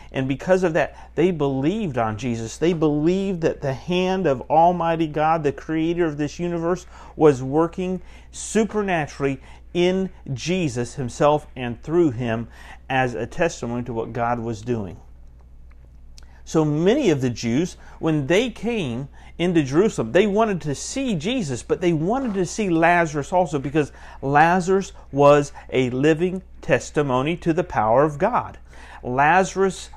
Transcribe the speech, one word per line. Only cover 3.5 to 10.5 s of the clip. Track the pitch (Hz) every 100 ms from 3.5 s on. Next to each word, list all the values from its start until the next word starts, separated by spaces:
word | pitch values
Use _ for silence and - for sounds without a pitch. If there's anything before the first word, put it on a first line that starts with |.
| -
the | 143
hand | 131 - 180 185 190 170
of | 127
Almighty | - 156 170 180 170 165 165
God, | 151 156 165
the | 147
creator | - - 160 160 170
of | 170 147
this | 147 -
universe, | 175 170 165 175 - - -
was | - 151 131
working | 131 143 165 175 185 185 - - -
supernaturally | - - 208 220 214 202 175 143 - 139 135 - - -
in | 175 180 185 185 - -
Jesus | 131 143